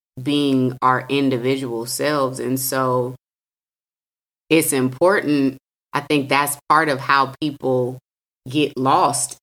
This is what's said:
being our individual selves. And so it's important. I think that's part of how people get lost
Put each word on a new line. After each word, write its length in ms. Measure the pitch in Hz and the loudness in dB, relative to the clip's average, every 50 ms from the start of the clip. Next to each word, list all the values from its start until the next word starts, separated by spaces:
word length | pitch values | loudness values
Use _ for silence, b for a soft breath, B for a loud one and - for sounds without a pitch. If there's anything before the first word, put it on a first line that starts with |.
| _ _ _ 131 127 | _ _ _ -8 -4
being 540 | 143 143 147 143 139 135 131 127 127 123 127 - | -2 0 2 2 2 2 2 2 0 0 0 2
our 220 | 127 127 123 127 - | 2 2 2 0 -2
individual 760 | 135 143 139 135 131 117 120 131 135 135 135 120 117 113 117 | 0 0 2 0 0 0 0 -2 -2 -2 -4 -6 -6 -6 -6
selves. 520 | 127 - - 139 143 151 147 135 127 131 127 | -6 -6 -4 -2 0 0 0 0 -2 -2 -4
And 180 | 120 123 131 131 | -4 -2 -2 -2
so 540 | 131 - 139 131 131 127 127 127 123 127 131 - _ _ _ _ _ _ _ _ _ _ _ _ _ _ _ _ _ _ _ _ _ _ _ _ _ - | -2 -2 -2 -2 0 0 0 0 -2 -4 -6 -12 _ _ _ _ _ _ _ _ _ _ _ _ _ _ _ _ _ _ _ _ _ _ _ _ _ 2
it's 220 | 156 165 151 - 143 | 2 2 2 2 0
important. 840 | 135 127 131 127 - 170 180 202 208 - 143 147 143 135 135 135 - _ _ _ _ _ _ - | 0 0 -2 0 2 2 2 2 2 0 0 0 0 0 0 -2 -6 _ _ _ _ _ _ -6
I 80 | 147 | -6
think 280 | 143 - 151 143 127 127 | -2 0 0 0 0 2
that's 300 | 135 139 147 143 - - - - | 0 0 0 0 -4 -8 -2 2
part 200 | 147 156 160 151 | 2 2 4 2
of 120 | 139 127 | 0 -2
how 340 | 127 - 143 139 135 127 131 - | 0 2 2 2 2 0 -2 -6
people 580 | 160 151 135 - - 131 131 127 123 123 131 131 - _ _ _ _ _ _ _ _ 127 | -6 -8 -6 -4 -2 -2 0 0 -2 -2 -6 -10 -16 _ _ _ _ _ _ _ _ -6
get 280 | 127 151 147 - - | -2 -2 -2 -2 -2
lost 640 | 123 131 131 147 175 180 139 127 - - - - - | -2 0 2 4 4 2 2 0 -2 -6 -8 -10 -6